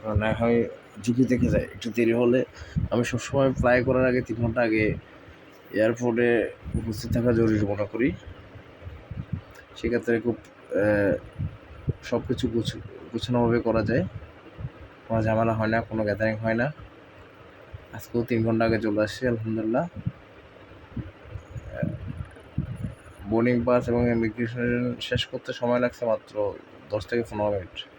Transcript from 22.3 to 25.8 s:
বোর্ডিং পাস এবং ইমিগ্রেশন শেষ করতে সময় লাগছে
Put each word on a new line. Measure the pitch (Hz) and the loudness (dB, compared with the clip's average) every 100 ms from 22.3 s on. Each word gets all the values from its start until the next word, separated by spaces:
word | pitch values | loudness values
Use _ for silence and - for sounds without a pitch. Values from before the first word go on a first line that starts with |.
| - - - - - - - - - 98 | -16 -10 -8 -6 -8 -10 -10 -20 -16 -2
বোর্ডিং | 110 120 123 120 | 2 4 2 2
পাস | 123 123 | 2 2
এবং | 117 120 | 2 2
ইমিগ্রেশন | 117 113 110 117 123 120 123 123 120 | 2 0 -2 -6 -2 -2 0 -2 -4
শেষ | - 123 - | -4 -2 -2
করতে | 120 - | -8 -8
সময় | - 120 | -4 0
লাগছে | 123 | 2